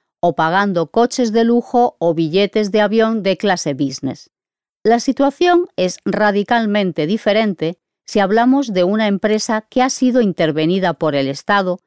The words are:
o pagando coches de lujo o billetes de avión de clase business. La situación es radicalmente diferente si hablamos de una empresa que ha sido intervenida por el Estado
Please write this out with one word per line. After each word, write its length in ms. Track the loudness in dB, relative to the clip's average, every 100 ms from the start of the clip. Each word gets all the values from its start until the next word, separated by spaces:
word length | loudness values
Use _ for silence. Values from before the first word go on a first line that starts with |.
| _ -4
o 140 | -2
pagando 520 | 0 0 2 0 -2 -2
coches 460 | 0 0 0 0
de 120 | 2
lujo 520 | 2 2 0 0 0 0
o 160 | -2
billetes 580 | 0 0 0 0 -2 0
de 80 | 0
avión 420 | 2 2 0 0
de 140 | -2 -2
clase 380 | -2 -2 -4
business. 560 | -4 -4 -4 -10 -10 -18 _ _ _ _ _
La 180 | 0 0
situación 680 | 0 0 0 0 2 2 0 -4
es 220 | -4 -4 -4
radicalmente 1000 | 0 0 0 0 0 0 0 -2 -2 -2
diferente 720 | -2 0 0 0 -2 -6 -8 _ _ -4
si 140 | 0
hablamos 520 | 2 2 2 2 0
de 120 | 0
una 220 | 0 2 0
empresa 600 | 0 0 -2 -2 -4 -2
que 140 | -2
ha 80 | 0
sido 320 | 0 0 2
intervenida 720 | 0 0 0 0 0 0 -2
por 200 | -2 -2
el 140 | 0 -2
Estado 520 | -4 -2 0 0 -6